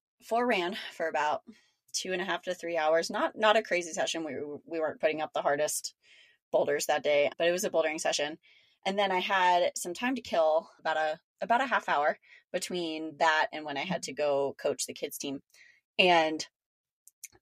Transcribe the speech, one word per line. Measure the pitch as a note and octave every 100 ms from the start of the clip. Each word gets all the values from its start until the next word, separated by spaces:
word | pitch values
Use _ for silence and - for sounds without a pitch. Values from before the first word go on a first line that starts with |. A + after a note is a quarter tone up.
| _ _ -
four | A3+ B3
ran | G3+ F3 G#3 -
for | - E3
about | D3+ D3+ C#3+ - - _ _ _
two | - F#3+
and | F#3
a | F#3+
half | E3+
to | -
three | F3+ E3+ E3+
hours. | D#3 E3 E3+
Not, | G#3+ D#4+ -
not | G#3+ G#3+
a |
crazy | G#3+ F3 E3+
session. | F3+ - E3 D#3+
We, | B2 D3 D3 -
we | E3
weren't | D#3 -
putting | D#3+ D#3
up | D3+
the | -
hardest | D#3+ C#3+ D3+ - - - _ - _ _ _
boulders | D#3 C#3+ D3 -
that | D3+
day, | D3 D3 C#3+ -
but | E3+
it |
was | F3
a | F#3+
bouldering | E3+ D#3 D#3+
session. | D3+ D#3 D3 E3 _ _ _ _ F#3+
And | G3
then | G3
I | F#3
had | F#3 G3 F3+ F3 F3 -
some | -
time | F3 B3 C4
to |
kill, | - F#3 D#3 D#3 - -
about | D#3+ D#3
a, | D#3 D#3+ _ _
about | F#3+ A#3
a | C4+
half | G#3+ G3+
hour | D#3 D3+ G3+ _ - _
between | F#3 - F3+ E3+ D#3 D#3+ D3
that | E3 D#3 -
and | D3+
when | D3+ C#3
I | D#3+
had | E3+
to | -
go | C#3 D3 C#3 C#3 -
coach | D3+ C#3 -
the |
kids | - D3 -
team. | C#3+ C#3 - _ - _ _ -
And | F#3 E3+ D#3+ D#3 - _ _ _ _ _ - _ - _